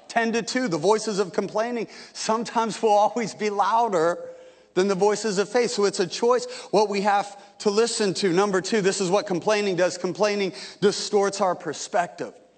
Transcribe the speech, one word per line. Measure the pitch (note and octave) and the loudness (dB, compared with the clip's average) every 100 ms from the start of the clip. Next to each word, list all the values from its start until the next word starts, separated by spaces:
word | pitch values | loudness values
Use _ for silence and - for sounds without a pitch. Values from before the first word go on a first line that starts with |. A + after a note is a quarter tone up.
| - | -6
Ten | A#3 A3+ | -2 0
to | A3+ | -2
two, | - B3+ B3 | -2 -2 -2
the | D#3+ | 0
voices | F3 A3 A3 F#3+ | 0 0 0 -4
of | F#3+ | -4
complaining | - F#3+ G3+ A#3 A#3+ F#3 - - | -4 -4 -2 -4 -4 -6 -12 -18
sometimes | - - A3 A3+ A#3 A3+ - | -10 -2 -2 -2 -2 -2 0
will | A3 | 2
always | G#3 G#3 A#3+ G#3+ | 4 2 0 -6
be | - G#3 | -4 -4
louder | G3+ F#3+ A3+ A#3 F3+ E3+ F3 - - - - _ F3 | 0 0 2 2 2 2 0 -6 -16 -20 -20 _ 0
than | G3 | 2
the | |
voices | F#3+ G#3 G#3 A3+ F#3+ | 4 2 2 0 -2
of | G3 | 0
faith. | B3 A#3 | 0 0
So | - G3+ | 2 0
it's | F#3+ | 2
a | F3+ | -2
choice | - A#3 B3 - - - | 0 2 2 0 -12 0
what | F#3+ G#3 | 2 2
we | G3+ | 2
have | G3+ G3+ G3+ - - - | 2 2 0 -10 -20 -4
to | G#3+ | -2
listen | G3+ A#3 - G#3 | 2 2 2 0
to. | E3 G3 | 0 2
Number | E3 G#3 F#3+ | 2 2 2
two, | F#3 A3 | 0 0
this | F#3+ F#3 | 2 0
is | F#3 | 0
what | G3+ G3+ | 0 0
complaining | F3 A3 G#3 G#3 F3 | -2 0 0 0 2
does. | F3+ F3 | 0 0
Complaining | F#3 E3 G#3 G3+ F#3+ - - - | -4 0 0 0 -2 -6 -14 0
distorts | G3+ - - G#3 G3 G3 | 0 0 0 0 0 0
our | F#3+ E3+ | 0 0
perspective. | D#3 C#3 - G3 F3 - A2+ - _ | -4 -8 -4 -2 -2 -4 -12 -12 _